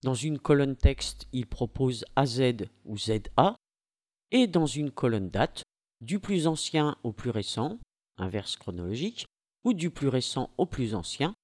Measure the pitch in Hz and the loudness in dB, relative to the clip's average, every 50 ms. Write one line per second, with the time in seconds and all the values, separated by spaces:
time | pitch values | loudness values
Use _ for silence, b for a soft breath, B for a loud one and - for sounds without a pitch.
0 | - 131 131 120 120 156 151 139 _ - 151 143 139 139 135 - - 139 139 - | 0 -2 -2 -2 -2 -4 -4 -4 _ 4 4 4 4 2 0 6 4 4 4 4
1 | - - - - - - - 127 120 - - - 127 113 - - 135 127 123 110 | -6 -8 -8 -12 -16 -8 -6 -6 -4 -4 -4 -4 -4 -4 -2 0 0 0 0 -2
2 | - - - - 139 139 113 123 135 127 120 110 98 - _ _ _ - - 104 | -8 -4 2 2 2 2 4 2 2 2 2 0 -4 -8 _ _ _ -10 -8 -6
3 | - 110 110 110 - - - - 131 190 233 - _ _ _ _ _ _ _ _ | -2 0 0 0 0 0 2 4 4 4 2 -2 _ _ _ _ _ _ _ _
4 | _ _ _ _ _ _ - 247 254 220 165 175 160 143 120 143 151 143 - - | _ _ _ _ _ _ 4 4 4 6 6 4 2 2 0 -2 -4 -4 -4 0
5 | - 123 113 107 98 90 - 98 127 165 - - - _ _ _ _ _ _ _ | 0 0 2 0 -2 -2 0 0 0 0 0 -8 -16 _ _ _ _ _ _ _
6 | 117 113 170 208 - - 202 180 151 165 160 156 - - - 156 151 147 143 _ | -8 -4 -4 -4 -2 0 0 2 4 2 2 0 -4 -2 2 2 2 2 0 _
7 | _ 120 104 - - 120 113 110 101 - - - 113 151 208 240 - _ _ _ | _ -6 -6 -4 -4 -4 -2 -2 -4 -4 -2 -2 -2 -2 -4 -6 -14 _ _ _
8 | _ _ _ - 98 95 90 107 98 - - - - - 87 87 87 87 104 117 | _ _ _ -6 -6 -4 -4 -4 -6 -6 -10 -8 -8 -8 -8 -6 -4 -4 -4 -4
9 | 151 214 240 - - - _ _ _ _ _ _ _ 226 247 175 160 175 - - | -4 -6 -6 -8 -16 -16 _ _ _ _ _ _ _ -2 0 0 -2 -4 -4 0
10 | 143 139 127 131 120 - - 135 127 - - - - 175 - - 127 110 107 98 | -2 0 0 0 -2 -2 -4 -4 -4 -6 -2 -2 -2 -2 0 -4 -4 -2 -2 -4
11 | 85 - - - 139 165 220 _ | -6 -8 -4 -2 -2 -2 -2 _